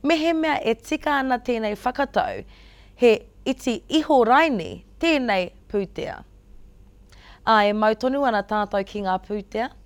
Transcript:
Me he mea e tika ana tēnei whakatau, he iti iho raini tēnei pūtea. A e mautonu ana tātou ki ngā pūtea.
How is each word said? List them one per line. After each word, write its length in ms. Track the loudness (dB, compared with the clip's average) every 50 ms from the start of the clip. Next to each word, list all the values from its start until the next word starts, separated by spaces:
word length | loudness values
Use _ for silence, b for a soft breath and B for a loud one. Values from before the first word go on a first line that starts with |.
| 2
Me 160 | 0 0 2
he 160 | 2 0 0
mea 240 | 0 0 0 -2 -2
e 160 | -2 -2 -4
tika 400 | -4 -4 -6 -6 -4 -2 -2 -2 -2 0
ana 160 | -2 -2 -4
tēnei 400 | -2 -4 -4 -2 -2 -4 -6 -4
whakatau, 640 | -6 -6 -2 -2 -4 -2 0 -2 -2 -2 -6 -10 -12 b b b b b b b b b b b
he 160 | 4 4 4 4 0 -14 _ -8 -4
iti 340 | -4 -4 -2 -2 -4 -4 -4 -6 -2
iho 340 | 0 0 2 4 4 4 6 6
raini 440 | 6 4 4 2 0 -4 -6 -8 -12 -14 -18 _ -10 -2
tēnei 500 | 0 2 2 2 0 0 -2 -2 -2 -4 _ -18 _ _
pūtea. 500 | -4 -4 -4 -4 -8 -10 -10 -8 -10 -12 -16 _ -20 -20 _ _ -20 -20 -20 -20 -20 -20 -20 -20 -20 -20 -20 -20 b b b b b b b 2
A 120 | 4 4 4
e 100 | 2 2
mautonu 540 | 2 2 0 0 0 -2 -2 0 0 0 0
ana 160 | 0 -2 -2
tātou 400 | -2 -2 -4 -4 -2 -4 -4 -4
ki 240 | -4 -8 -8 -4 -2
ngā 120 | -4 -4 -4
pūtea. 520 | -6 -10 -10 -10 _ -6 -6 -6 -6 -8 -16 -20